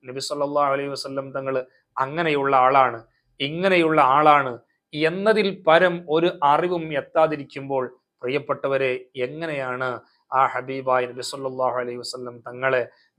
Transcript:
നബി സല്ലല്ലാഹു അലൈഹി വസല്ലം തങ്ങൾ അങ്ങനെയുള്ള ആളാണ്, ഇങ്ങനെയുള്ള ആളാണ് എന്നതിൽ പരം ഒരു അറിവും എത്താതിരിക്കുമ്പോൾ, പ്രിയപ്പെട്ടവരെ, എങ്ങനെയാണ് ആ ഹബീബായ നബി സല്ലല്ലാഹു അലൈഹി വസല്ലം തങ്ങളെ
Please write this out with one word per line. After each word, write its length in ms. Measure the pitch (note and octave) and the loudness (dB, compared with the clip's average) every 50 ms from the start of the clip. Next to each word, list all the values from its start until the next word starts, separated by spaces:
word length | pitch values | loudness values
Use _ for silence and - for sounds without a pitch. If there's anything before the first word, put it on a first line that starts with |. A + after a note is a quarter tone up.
| - | -18
നബി 140 | B2+ B2+ C3+ | -12 -12 -10
സല്ലല്ലാഹു 540 | C3 - D3 D3 C#3+ C#3+ C#3+ D3 C#3+ C#3 | -8 -8 -4 -4 -4 -2 0 0 2 2
അലൈഹി 160 | C#3 C#3 C#3 C#3+ | 0 -2 -4 -6
വസല്ലം 440 | C#3 C3+ - C#3 C3+ C3+ C3+ C3+ | -8 -8 -10 -8 -8 -8 -10 -8
തങ്ങൾ 340 | C3+ C#3 C3+ C3+ C3+ B2+ B2+ _ _ _ _ _ - B2+ | -10 -8 -6 -4 -4 -4 -4 _ _ _ _ _ -6 -6
അങ്ങനെയുള്ള 580 | C3 C3+ D3+ E3+ E3+ D#3 D3 C#3+ C#3 C#3 C#3 | -6 -4 -4 -4 -2 0 0 0 0 2 4
ആളാണ്, 480 | C3 B2+ C3 C#3 C3+ C3 A#2+ A#2 A2+ - _ _ _ _ _ _ - | 6 6 6 6 6 6 4 2 -6 -14 _ _ _ _ _ _ -6
ഇങ്ങനെയുള്ള 600 | C#3 C#3+ D#3+ E3+ F#3 G3 F#3 F3 E3 D#3+ D#3 D#3 | -6 -6 -4 -2 0 2 4 4 4 4 4 4
ആളാണ് 580 | C3+ B2+ C3+ D3 D3+ D3+ D3 C#3+ C3+ B2+ A#2+ A#2+ _ _ _ _ _ _ D#3 | 4 6 6 6 6 8 6 6 4 0 -6 -10 _ _ _ _ _ _ -4
എന്നതിൽ 680 | D3 D#3 D#3+ F3 F#3+ G3+ A3 G#3 G#3+ G3 G3 - - - | -2 0 0 0 0 0 2 2 2 0 -2 -4 0 4
പരം 380 | D#3+ D#3+ E3+ F#3 F3+ F3 E3+ F3 D3 | 4 6 6 6 4 0 -2 -6 -2
ഒരു 300 | D3+ E3 E3+ F3+ F3+ F#3 | 0 0 0 0 0 2
അറിവും 540 | D3 C#3+ D3 D#3 F3 F3+ F3+ E3+ D#3+ D#3+ D3 | 2 4 4 4 2 0 -2 -4 -6 -4 -6
എത്താതിരിക്കുമ്പോൾ, 1040 | C3+ C3 - - D#3+ D#3+ D#3 D3+ C#3+ C3+ - - C#3+ C3+ C3+ C#3 C3 B2+ B2 - _ _ _ _ - | -6 -6 -2 2 2 2 2 2 -6 -8 -12 -12 -12 -8 -4 -2 -2 -4 -4 -10 _ _ _ _ -10
പ്രിയപ്പെട്ടവരെ, 840 | B2 B2+ C#3 C#3+ C#3 - C3 - - C#3 C3+ C3+ C3+ B2+ B2+ B2+ - _ - | -6 -4 -4 -4 -2 -4 -6 -4 -2 -2 -2 0 0 -2 -2 -4 -8 _ -8
എങ്ങനെയാണ് 840 | C3 B2 C3 D3 D#3+ E3+ D#3+ D3 C#3 C3 B2+ B2+ B2+ C3 B2+ A#2+ A2 _ _ _ _ _ - | -8 -8 -6 -6 -8 -8 -8 -6 -6 -6 -6 -6 -4 -4 -6 -6 -8 _ _ _ _ _ -2
ആ 140 | C3 C3 C3+ | 0 0 2
ഹബീബായ 600 | - - B2+ B2+ C3+ C3+ C3+ C3 C3 B2+ B2+ B2 | 2 0 -6 -8 -6 -10 -6 -2 0 0 0 0
നബി 140 | B2 A#2+ B2+ | -2 -8 -12
സല്ലല്ലാഹു 580 | A#2+ - C#3 C#3 C3+ C3 C3 C3 B2+ B2 A#2+ B2+ | -12 -10 -10 -8 -8 -8 -4 -2 -2 -2 -2 -2
അലൈഹി 180 | B2 B2 A#2+ | -6 -6 -8
വസല്ലം 420 | B2 A#2+ - - B2+ B2 B2 B2 A#2 | -10 -12 -12 -12 -12 -12 -14 -16 -16
തങ്ങളെ 500 | - B2 B2 B2+ C3 C3+ C3 B2 A2+ - _ _ _ _ _ | -18 -16 -10 -4 -2 0 0 0 -2 -4 _ _ _ _ _